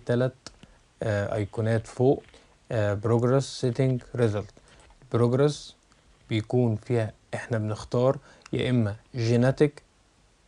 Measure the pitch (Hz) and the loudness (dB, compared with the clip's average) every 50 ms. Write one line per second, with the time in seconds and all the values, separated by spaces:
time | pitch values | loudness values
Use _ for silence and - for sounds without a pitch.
0 | - - 120 120 127 127 - - _ - - _ - - - _ _ _ _ _ | -2 0 0 0 0 0 -2 -8 _ -20 -20 _ -20 -20 -20 _ _ _ _ _
1 | - 113 104 101 101 - - 107 104 98 - - 110 110 113 113 113 - - - | -4 -2 0 0 -2 -2 -2 -4 -4 -4 -4 -2 0 0 0 0 -2 -4 -2 2
2 | 123 135 147 - - - - - - _ _ _ _ - 131 113 104 104 101 101 | 2 4 2 2 -2 -10 -20 -20 -20 _ _ _ _ -6 -4 -2 0 0 -2 -2
3 | 104 110 117 117 123 120 131 135 135 - - - - 127 117 - 135 131 131 120 | 0 0 0 2 2 2 2 2 0 -2 -6 -4 -4 -2 0 0 0 0 0 -2
4 | - - - 123 120 110 101 104 - - - - - - - - - - _ _ | -6 -8 -2 0 0 0 0 -2 -6 -8 -14 -20 -20 -20 -20 -20 -20 -20 _ _
5 | - - - 117 120 120 123 131 143 151 143 - - - - _ _ _ _ _ | -8 -2 0 2 2 2 4 4 2 2 0 -2 -10 -18 -20 _ _ _ _ _
6 | _ _ _ _ _ - 120 110 104 - - 123 123 117 110 107 - - 123 117 | _ _ _ _ _ -4 -4 -4 -2 0 2 2 2 2 0 -2 -4 -2 -2 -2
7 | 110 107 - _ _ _ - - - - 117 107 107 107 107 - - - - 123 | -2 -4 -8 _ _ _ -12 -10 -6 -4 -4 -2 -2 -4 -6 -8 -6 -4 0 2
8 | 123 131 135 139 - - - - _ - - 127 - 127 127 123 110 101 104 - | 2 2 0 -2 -6 -18 -20 -20 _ -6 -4 -2 0 0 2 2 0 0 -4 -8
9 | - _ - 127 113 113 123 117 120 131 135 - 151 147 - - - _ _ _ | -14 _ -6 -4 0 2 2 4 4 2 4 2 2 0 0 -4 -18 _ _ _
10 | _ _ _ _ _ _ _ _ _ | _ _ _ _ _ _ _ _ _